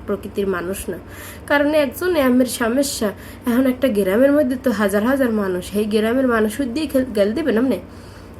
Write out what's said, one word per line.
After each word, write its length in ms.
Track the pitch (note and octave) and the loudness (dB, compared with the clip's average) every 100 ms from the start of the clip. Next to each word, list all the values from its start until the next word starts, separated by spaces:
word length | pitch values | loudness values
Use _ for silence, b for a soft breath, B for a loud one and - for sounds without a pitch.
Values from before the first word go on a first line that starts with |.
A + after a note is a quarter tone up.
| - | -6
প্রকৃতির 400 | G3 G3 G#3 G3 | -6 -6 -4 -2
মানুষ 420 | F3+ F3 F#3+ - | -2 -4 -6 -8
না। 100 | - - B B B - | -10 -12 B B B 0
কারণ 280 | C#4+ D4 | 2 4
একজন 420 | D4+ C#4 - F4+ E4 | 2 0 0 0 2
এমের 300 | C4 B3 B3 | 4 4 2
সমস্যা, 680 | - A3+ B3+ C#4 - G#3 - B B B3 | 0 0 2 0 0 -4 -4 B B 0
এখন 200 | A#3 C4 | 2 2
একটা 220 | B3+ C4 | 2 0
গ্রামের 440 | G#3 F#3 G#3 C#4 | 2 2 4 6
মধ্যে 240 | C#4+ C4 B3+ | 4 2 0
তো 60 | B3+ | -2
হাজার 320 | G3+ G3+ G3+ | 0 2 2
হাজার 300 | A3+ C4+ B3 | 2 2 2
মানুষ, 400 | G#3+ F#3+ F3+ - | 0 0 -2 -4
সেই 120 | G3+ | -2
গ্রামের 440 | G#3+ G#3+ A3 B3+ B3+ | 0 0 2 2 2
মানুষ 320 | A3+ G#3+ G#3+ | 2 0 0
দিয়ে 260 | C4 B3+ D4+ | -4 -2 0
খেল-, 280 | C4 C4 | 0 0
গেল 180 | G#3+ G3+ | 2 2
দেবেন 260 | B3 D#4 G#3+ | 2 0 2
আপনি? 200 | C4 F#3+ - B B B B | 2 -2 -6 B B B B